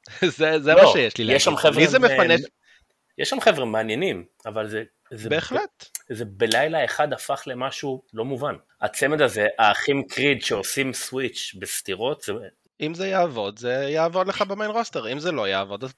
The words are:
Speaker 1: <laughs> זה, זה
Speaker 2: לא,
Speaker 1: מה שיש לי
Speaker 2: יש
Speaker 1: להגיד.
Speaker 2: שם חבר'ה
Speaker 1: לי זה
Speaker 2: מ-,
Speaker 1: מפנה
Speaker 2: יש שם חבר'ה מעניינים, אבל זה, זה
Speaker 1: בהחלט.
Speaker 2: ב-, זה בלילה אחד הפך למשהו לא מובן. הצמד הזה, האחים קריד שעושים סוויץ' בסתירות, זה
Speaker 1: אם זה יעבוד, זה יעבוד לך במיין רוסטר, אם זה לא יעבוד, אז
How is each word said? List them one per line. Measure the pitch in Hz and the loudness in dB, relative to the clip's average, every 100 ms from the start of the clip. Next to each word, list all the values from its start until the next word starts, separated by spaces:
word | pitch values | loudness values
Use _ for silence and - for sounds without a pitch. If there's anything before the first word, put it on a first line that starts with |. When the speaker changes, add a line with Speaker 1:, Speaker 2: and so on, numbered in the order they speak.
| - | -20
Speaker 1:
<laughs> | - 180 - | -2 -2 2
זה, | 156 160 | 2 2
זה | 143 | 6
Speaker 2:
לא, | 170 | 10
Speaker 1:
מה | 170 | 10
שיש | 95 113 - | 8 2 0
לי | |
Speaker 2:
יש | 113 | 2
Speaker 1:
להגיד. | 135 | 2
Speaker 2:
שם | 185 147 | 2 4
חבר'ה | 156 147 | 4 6
Speaker 1:
לי | 160 | 6
זה | 254 | 6
Speaker 2:
מ-, | |
Speaker 1:
מפנה | 247 131 127 165 - _ _ _ _ _ _ - | 4 4 4 2 0 _ _ _ _ _ _ -8
Speaker 2:
יש | 139 | -4
שם | 269 | 2
חבר'ה | 226 160 | 2 2
מעניינים, | 120 110 110 113 185 98 - _ 113 | 0 -2 -2 -2 -2 -4 -10 _ -10
אבל | 107 107 | -6 -6
זה, | 107 110 _ _ | -6 -10 _ _
זה | 113 113 | -12 -4
Speaker 1:
בהחלט. | 156 - 247 403 _ - - - | -4 -2 -4 -6 _ -14 -14 -10
Speaker 2:
ב-, | |
זה | 113 | -10
בלילה | 110 98 113 113 151 160 | -10 -2 0 2 2 0
אחד | 123 - 151 | -2 -2 -4
הפך | 127 - 135 - | -4 -6 -8 -8
למשהו | 123 135 - 143 131 - | -8 -8 -6 -8 -8 -10
לא | 110 | -8
מובן. | 123 131 143 98 _ _ | -6 -6 -6 -8 _ _
הצמד | 107 - 139 151 | -6 -2 0 2
הזה, | 131 110 104 - | 2 2 0 4
האחים | 110 101 - 139 - | 4 4 0 -2 -2
קריד | - 139 127 | -2 0 0
שעושים | - 110 95 - 135 | -2 -4 -2 -4 -4
סוויץ' | 120 - 131 127 - - 98 | -6 -6 -6 -6 -8 -12 -12
בסתירות, | 92 - - 95 120 147 | -8 -6 -6 -4 -4 -4
זה | - 104 95 - _ - | -8 -8 -12 -20 _ -10
Speaker 1:
אם | 151 | -8
זה | 170 190 | -6 -4
יעבוד, | 190 175 120 101 107 | 0 0 -2 -6 -6
זה | 120 | -4
יעבוד | 127 139 156 170 185 190 | -4 -2 -2 0 0 -2
לך | 185 | -2
במיין | 196 202 214 | -4 -4 -4
רוסטר, | 214 226 147 110 | -4 -4 -6 -8
אם | 139 | -6
זה | 165 | -4
לא | 147 98 | -2 -2
יעבוד, | 95 98 101 | -2 -4 -8
אז | 131 | -12